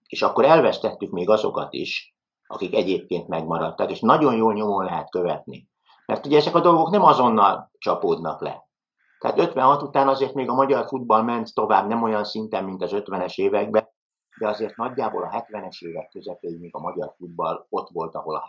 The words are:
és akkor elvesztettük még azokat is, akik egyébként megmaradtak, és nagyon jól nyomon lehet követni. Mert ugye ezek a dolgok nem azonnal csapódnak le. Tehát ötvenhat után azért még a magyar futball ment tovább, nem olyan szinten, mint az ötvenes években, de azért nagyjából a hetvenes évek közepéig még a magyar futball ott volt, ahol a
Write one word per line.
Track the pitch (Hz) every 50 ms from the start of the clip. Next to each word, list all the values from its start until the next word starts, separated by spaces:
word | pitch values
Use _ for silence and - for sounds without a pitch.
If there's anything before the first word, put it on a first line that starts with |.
| _
és | - - -
akkor | 107 101 - 120 117
elvesztettük | 143 160 160 127 107 - - - 107 - - 98 -
még | 95 87 87 98
azokat | 107 110 107 - - - - -
is, | - - - - - - - _ _ _ _ _ _ _ _
akik | - - - 95 87 -
egyébként | - 90 95 92 85 - - 90 85 - -
megmaradtak, | 82 82 80 80 82 82 80 82 - - - -
és | 87 -
nagyon | - 113 147 160 151 135 117
jól | 113 110 113
nyomon | 104 104 107 104 98 95 95
lehet | 90 85 82 78 -
követni. | - 92 90 87 80 - - - - - - _ _ _ _ _ _ _ _
Mert | - 110 110 -
ugye | 139 147
ezek | 151 143 170 165
a | 170
dolgok | 151 180 170 165 165 156
nem | 196 208 175
azonnal | 156 139 131 123 117 110 107 101 98 90 - - - _ -
csapódnak | - 98 87 - 98 87 82 - 82 80 78 -
le. | 78 73 - - - _ _ _ _ _ _ _ _ _ _ _
Tehát | - - - -
ötvenhat | 170 165 - 131 127 131 147 143
után | 143 139 - 143 139 135
azért | 135 135 135 135 -
még | 143 127 117
a | 123
magyar | 131 135 135 139 117 110
futball | - - 127 123 117 107 110
ment | 113 120 117 117 110 - -
tovább, | 110 107 104 107 98 104 104
nem | 113 117
olyan | 113 110 110 104 104
szinten, | - - 110 110 110 107 98 95
mint | 95 95 92
az | 92 87
ötvenes | 98 104 101 - 95 92 90 90 - -
években, | 98 98 101 101 107 107 107 110 - _ _ _ _ _ _ _ _ _ _ -
de | 107 107
azért | 107 - 110 98 -
nagyjából | - 117 127 123 135 120 107 - 92
a | 87 87
hetvenes | 98 113 - - 107 101 95 90 - -
évek | 87 85 82 90 90 -
közepéig | - 95 85 - 87 - - 87 85 85
még | 87 85 -
a | -
magyar | 78 90 90 90 80 - -
futball | - 90 87 82 82 85 80 80 78 - _
ott | - 95 - -
volt, | 85 85 82 82 -
ahol | 76 - 80 78
a | - -